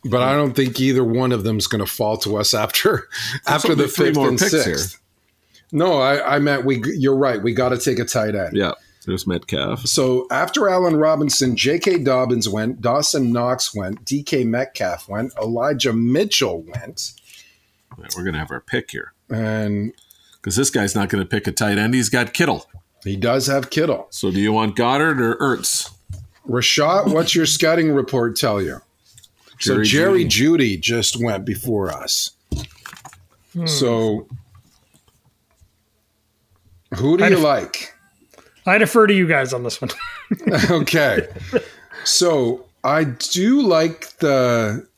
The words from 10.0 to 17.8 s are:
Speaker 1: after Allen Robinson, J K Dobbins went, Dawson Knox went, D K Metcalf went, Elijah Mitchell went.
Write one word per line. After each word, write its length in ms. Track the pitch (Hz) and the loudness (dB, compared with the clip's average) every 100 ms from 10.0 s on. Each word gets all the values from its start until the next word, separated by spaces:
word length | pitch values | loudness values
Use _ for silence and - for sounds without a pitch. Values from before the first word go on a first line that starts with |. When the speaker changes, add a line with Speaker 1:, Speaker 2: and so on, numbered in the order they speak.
| 131 127 127 | 2 0 -2
Speaker 1:
after 380 | 127 170 - 202 | -2 -2 0 2
Allen 260 | 185 180 156 | 2 2 2
Robinson, 600 | 156 156 147 - 131 110 | 2 2 0 0 0 0
J 220 | 135 165 | 0 0
K 180 | 196 180 | 2 2
Dobbins 500 | 135 127 127 120 104 | 2 2 2 0 -2
went, 320 | 101 110 127 | -2 -4 -2
Dawson 500 | 117 135 147 151 123 | 0 0 0 0 0
Knox 420 | 120 120 131 - | 0 0 -2 -4
went, 300 | 104 92 107 | -6 -8 -8
D 180 | 107 143 | -6 -6
K 220 | 143 147 | -2 -2
Metcalf 640 | 120 117 135 - 98 85 - | 0 -2 -4 -4 -4 -4 -8
went, 240 | 101 127 120 | -6 -6 -6
Elijah 500 | 110 117 131 143 135 | -4 -2 -2 0 0
Mitchell 680 | 113 117 135 208 - 117 87 | 0 2 2 0 0 -2 -4
went. 520 | 82 95 - - - - _ - - _ _ _ | -8 -12 -12 -12 -14 -14 _ -20 -20 _ _ _